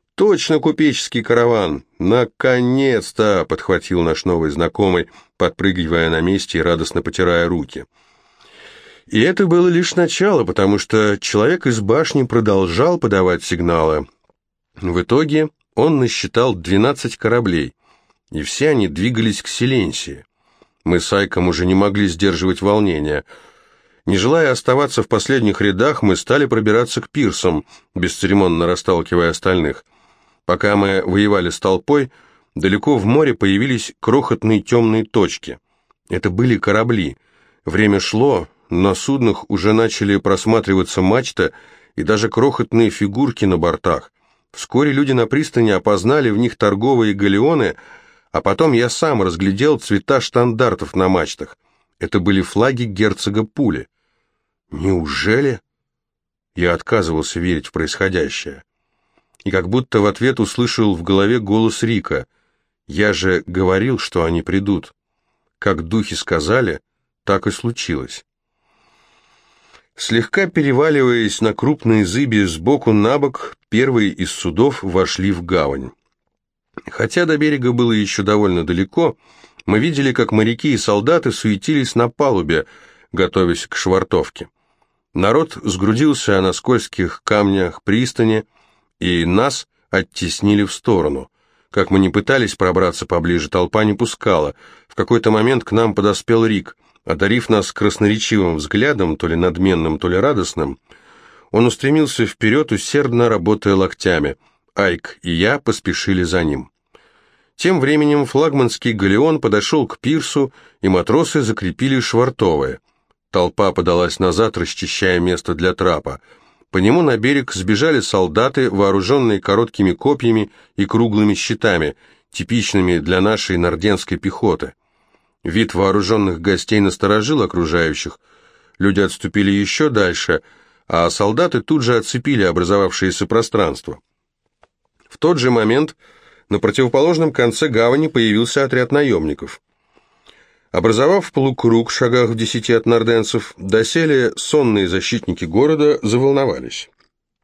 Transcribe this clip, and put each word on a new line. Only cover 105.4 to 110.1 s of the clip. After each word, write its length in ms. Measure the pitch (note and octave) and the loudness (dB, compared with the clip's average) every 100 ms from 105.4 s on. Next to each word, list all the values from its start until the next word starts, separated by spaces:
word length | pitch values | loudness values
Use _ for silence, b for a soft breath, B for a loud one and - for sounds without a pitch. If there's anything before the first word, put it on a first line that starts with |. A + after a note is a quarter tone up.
| G2+ C#3+ | 0 0
поспешили 680 | - - - E2 - F#2 | -2 -4 -4 -4 -2 -2
за 200 | E2+ F2 | 0 0
ним. 260 | E2 C2+ B1+ _ _ b b b b b b | 0 -4 -8 _ _ b b b b b b
Тем 260 | b F3 F3+ | b 0 0
временем 460 | C3+ D3+ D3 D3 C3 | 2 2 2 2 0
флагманский 640 | C3+ D#3+ C#3 B2 - A#2+ | 0 0 2 0 0 -4
галеон 480 | A2 G2 G2+ D#3 D#3 | 0 2 4 2 2
подошел 460 | A#2 G#2 - D#3 A2 | 2 0 2 0 -2
к 120 | - | -4
пирсу, 540 | B2 | -2